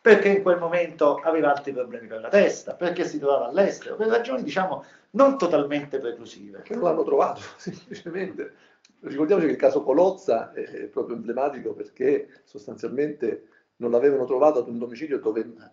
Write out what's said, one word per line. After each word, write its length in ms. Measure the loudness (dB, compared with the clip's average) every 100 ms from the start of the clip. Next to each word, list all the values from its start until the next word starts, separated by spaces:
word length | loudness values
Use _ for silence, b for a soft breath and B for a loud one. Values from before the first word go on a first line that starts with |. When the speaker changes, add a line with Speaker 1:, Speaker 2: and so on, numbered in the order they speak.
Speaker 1:
perché 280 | 8 8 8
in 140 | 4
quel 160 | 4 2
momento 580 | 2 0 -2 2 2 2
aveva 340 | 0 2 2
altri 220 | 0 -2
problemi 340 | -6 -8 -10 -12
per 140 | -12
la 80 | 2
testa, 460 | 4 4 0 -10
perché 300 | -6 -4 -2
si 140 | -4 -2
trovava 280 | 0 0 0
all'estero, 500 | 2 0 0 -10 -4
per 120 | 0
ragioni, 340 | 0 -2 -6
diciamo, 420 | -4 -4 -4 -6 B B B
non 260 | 4 4 4
totalmente 640 | 0 0 0 -4 -4 -6
preclusive. 640 | -6 -10 -16 -20 -20 -20
Speaker 2:
Che 120 | -12
non 100 | -4
l'hanno 180 | -2 0
trovato, 380 | 0 2 0 -2 -14
<laughs> 60 | -14
semplicemente. 960 | -14 -14 -16 -16 -10 -8 -8 -10 -14 _ b b b _
Ricordiamoci 460 | -12 -4 2 4 2
che 80 |
il 40 | 4
caso 240 | 2 2
Colozza 680 | 2 4 4 2 -2 -2 -2
è, 100 | -12
è 220 | -12 -12 -8
proprio 300 | -6 -6 -8
emblematico, 560 | -6 -4 -4 -4 -10
perché 680 | -10 -14 _ 0 0 -2 -18
sostanzialmente 1040 | _ -20 -16 -10 -8 -4 -4 -2 -6 -6 b b b _
non 140 | 0
l'avevano 340 | 4 4 2
trovato 360 | 0 4 4 4
ad 80 | -2
un 100 | -8
domicilio 400 | -10 -10 -6 -4
dove 360 | -2 -4 -6 -12 -20